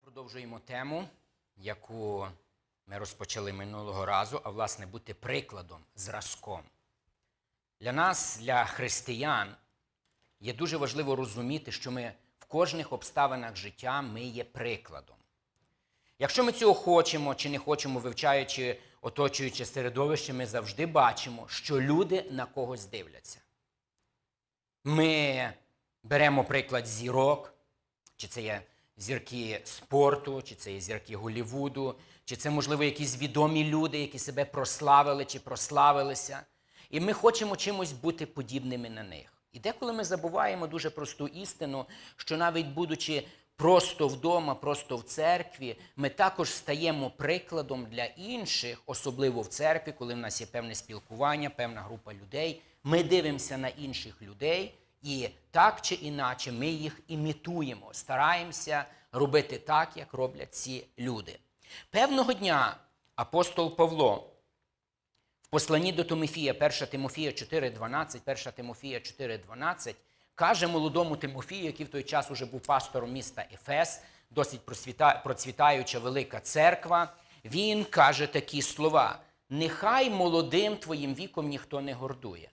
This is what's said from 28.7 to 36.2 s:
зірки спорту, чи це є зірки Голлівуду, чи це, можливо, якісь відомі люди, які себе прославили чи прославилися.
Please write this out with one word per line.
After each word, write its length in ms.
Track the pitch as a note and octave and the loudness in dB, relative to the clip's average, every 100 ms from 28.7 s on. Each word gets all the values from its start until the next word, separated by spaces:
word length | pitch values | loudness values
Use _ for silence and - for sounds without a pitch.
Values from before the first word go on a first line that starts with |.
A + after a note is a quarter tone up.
| _ _ _ | _ _ _
зірки 640 | G2+ C3 - B2 A2+ G#2+ | -6 -6 -6 -8 -6 -6
спорту, 800 | - - - C#3 C#3+ C#3+ C#3+ C3+ | -8 -10 0 6 6 4 -2 -10
чи 140 | B2+ G#2 | -10 -14
це 160 | - | -10
є 80 | G2 | -10
зірки 360 | F#2 G#2+ - G#2+ | -6 -8 -8 -8
Голлівуду, 800 | A2+ A2+ A#2+ C3 C#3 C3 C3 A#2+ - - - | -6 -6 -6 -4 -4 -2 -6 -6 -16 -20 -12
чи 100 | A#2+ | -6
це, 140 | D3+ | -2
можливо, 340 | D3 B2+ D3 | 0 0 2
якісь 340 | D3 C#3+ C#3+ B2 | 2 0 -4 -4
відомі 460 | C#3+ B2 D3+ D#3 | -2 2 4 4
люди, 360 | D3+ D#3 D#3 D3 | 2 2 0 -2
які 200 | C#3+ C3 | -6 -6
себе 260 | - C3 C#3 | -6 -2 -2
прославили 800 | D3+ C3 - D3 C#3 C#3+ C#3 C3+ | -2 -2 0 6 8 8 2 -2
чи 140 | C3+ | -8
прославилися. 1000 | - A#2+ - C#3+ C#3+ C#3 C#3 C3+ | -8 -6 0 6 6 6 2 -2